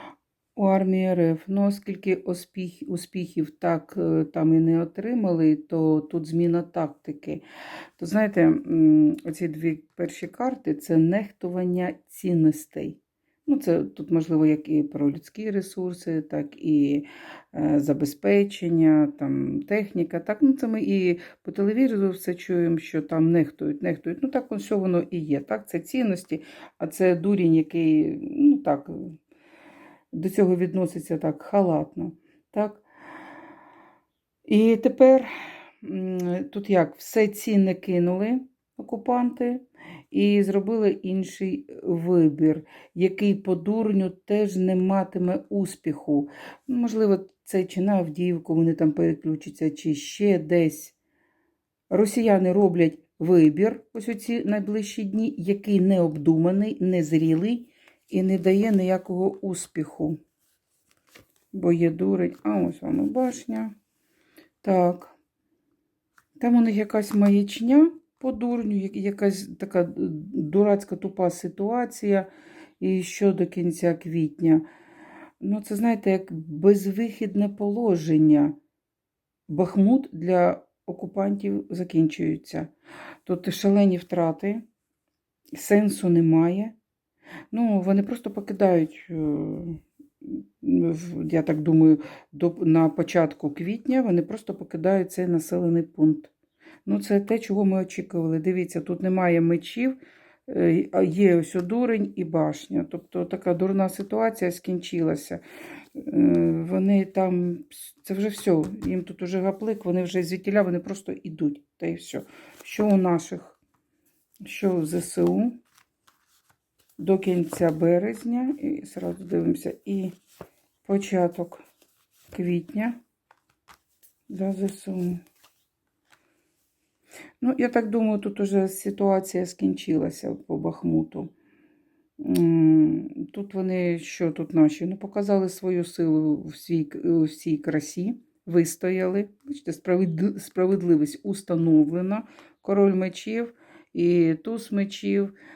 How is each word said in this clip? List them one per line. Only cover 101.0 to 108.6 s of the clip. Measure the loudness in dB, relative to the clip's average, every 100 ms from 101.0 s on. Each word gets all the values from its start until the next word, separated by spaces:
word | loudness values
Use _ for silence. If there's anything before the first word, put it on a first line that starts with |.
є | 0 4 4 4
ось | 0
дурень | -6 -4 -2 -2 -2 -4 -6
і |
башня. | -4 -2 -2 -4 -6 -6 -6
Тобто | -12 _ -8 -6
така | -4 -2
дурна | 0 0 0 -2
ситуація | -4 -6 -2 -2 -2 -6
скінчилася. | -4 -6 -6 -6 -2 -2 -2 -8 -14 -14 -20 -20 -20 -18 -14
Е, | -4 4 4 4 2 0 -2
вони | 0 4 4 2
там, | 0 0 0 -2 -4 -12 -20 -20 _
це | -10
вже | -4 -4
все, | -2 2 2